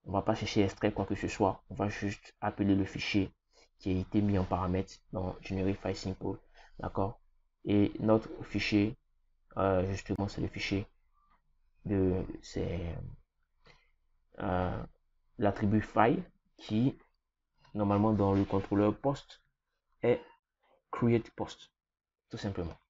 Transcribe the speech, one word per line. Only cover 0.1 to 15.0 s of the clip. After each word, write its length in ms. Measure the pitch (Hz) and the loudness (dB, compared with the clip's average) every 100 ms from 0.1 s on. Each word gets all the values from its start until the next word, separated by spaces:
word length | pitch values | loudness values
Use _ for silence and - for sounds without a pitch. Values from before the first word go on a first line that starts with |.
va 100 | 95 | -2
pas 120 | - | 0
chercher 280 | 113 107 110 | -2 0 2
à 40 | 98 | 2
extraire 280 | - 104 | 2 -2
quoi 100 | - | 0
que 120 | 98 98 | -4 -4
ce 120 | 82 | -4
soit. 340 | - 98 - _ | 2 2 0 _
On 60 | |
va 140 | 95 101 | -4 -4
juste 460 | - 101 104 - _ | -2 -6 -6 -14 _
appeler 340 | 104 - 101 98 | -6 0 2 2
le 80 | |
fichier 480 | 95 - - 104 95 _ _ _ _ _ | 2 -4 -2 0 0 _ _ _ _ _
qui 120 | 95 | -2
a 80 | 92 | -2
été 240 | 92 107 | 0 0
mis 160 | 104 98 | 2 2
en 60 | |
paramètre 500 | 92 90 92 92 95 - _ | 0 -2 0 -2 -4 -12 _
dans 240 | 92 92 - | -6 -6 -8
generate 360 | - 95 95 98 | -6 -2 0 -2
file 200 | 95 95 | -4 -6
simple, 420 | 95 95 92 95 _ - - - | -6 -6 -6 -8 _ -20 -20 -10
d'accord ? 420 | 90 - 98 - _ _ _ _ | -6 -2 -2 -4 _ _ _ _
Et 280 | - 104 101 - | 2 4 4 2
notre 320 | 110 110 - - | 4 4 2 -12
fichier, 520 | - 101 - 104 107 - _ _ _ _ _ - | -6 -4 2 2 2 -2 _ _ _ _ _ -2
euh, 280 | 95 92 95 | 2 2 0
justement, 420 | 95 - 98 101 | -4 -4 -4 -4
c'est 120 | - | -4
le 80 | 85 | -6
fichier 380 | - - 98 107 _ _ _ _ _ _ _ _ _ | -6 -2 -2 -4 _ _ _ _ _ _ _ _ _
de, 400 | - 98 92 92 90 - | -2 2 2 2 -4 -10
c'est, 540 | - 95 92 90 85 85 85 82 _ _ _ _ - _ _ _ _ _ _ - | -10 -6 -4 -4 -6 -8 -10 -14 _ _ _ _ -20 _ _ _ _ _ _ -8
euh, 440 | 98 90 90 104 - _ | -2 0 0 -4 -10 _